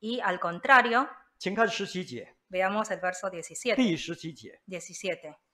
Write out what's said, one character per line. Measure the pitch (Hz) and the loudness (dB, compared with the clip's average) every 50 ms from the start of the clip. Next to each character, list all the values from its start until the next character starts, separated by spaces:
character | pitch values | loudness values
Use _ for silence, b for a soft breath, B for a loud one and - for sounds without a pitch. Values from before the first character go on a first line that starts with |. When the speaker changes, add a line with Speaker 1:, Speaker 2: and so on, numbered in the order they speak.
Speaker 1:
Y | - 220 240 254 | -8 -6 -4 -2
al | 226 196 180 175 | 0 0 0 0
contrario, | - 170 170 180 - - 277 254 240 240 233 240 277 - - - - _ _ - | -2 -4 -4 0 4 8 8 8 8 8 4 2 2 0 -4 -14 -20 _ _ -8
Speaker 2:
请 | - - 202 | -6 -2 0
看 | 220 226 208 | 2 2 2
十 | - - 196 | 2 -2 -6
七 | 190 - 180 180 | -6 -6 -6 -8
节， | 131 123 117 - - - _ _ _ | -8 -10 -12 -12 -14 -18 _ _ _
Speaker 1:
veamos | 185 185 185 190 202 214 220 | -2 0 0 0 0 0 -2
el | - 190 170 | -2 -4 -4
verso | 180 180 185 - - 190 | -4 -4 -4 -4 -6 -8
diecisiete. | 180 170 160 - - - - 247 214 | -8 -8 -10 -10 -12 -6 -2 0 2
Speaker 2:
第 | 220 254 208 160 | 4 4 4 2
十 | 151 - - 170 | 0 -2 -6 -8
七 | - - 165 151 | -8 -8 -10 -10
节。 | 117 107 - - - _ | -12 -16 -20 -20 -20 _
Speaker 1:
Diecisiete. | - 185 170 - - 180 - - 190 165 - - 151 151 - _ _ | -12 -12 -12 -12 -12 -12 -8 -6 -6 -6 -6 -8 -16 -18 -20 _ _